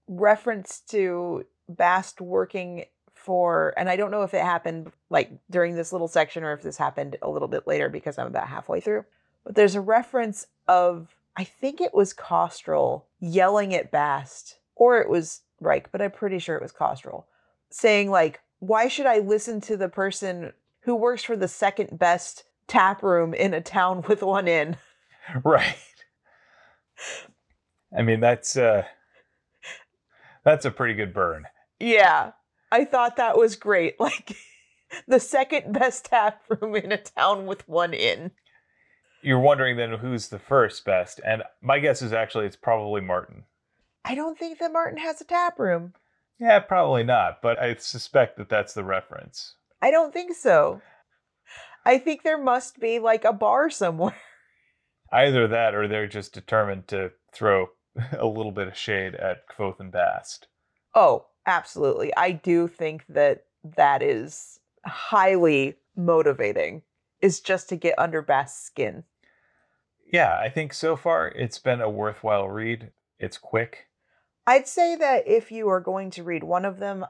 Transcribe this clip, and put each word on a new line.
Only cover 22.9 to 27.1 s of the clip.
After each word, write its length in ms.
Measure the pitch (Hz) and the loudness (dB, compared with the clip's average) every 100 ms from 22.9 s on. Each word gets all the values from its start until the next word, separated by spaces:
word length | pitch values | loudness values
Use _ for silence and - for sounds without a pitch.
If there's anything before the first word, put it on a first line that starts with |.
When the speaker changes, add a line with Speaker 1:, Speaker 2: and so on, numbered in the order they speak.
| 196 | 2
Speaker 1:
room 320 | 196 175 165 | 2 2 2
in 200 | 165 190 | 0 0
a 60 | 165 | -2
town 420 | 170 202 185 185 | -4 0 0 0
with 200 | 165 208 | 0 0
one 260 | 190 196 180 | 0 0 2
inn?" 280 | 165 151 165 | 0 0 -6
Speaker 2:
<laughs> 40 | _ _ _ _ - 139 | _ _ _ _ -10 -4
Right. 340 | 143 147 - - - _ _ _ _ _ _ _ _ _ _ - - | 4 4 2 -6 -14 _ _ _ _ _ _ _ _ _ _ -18 -16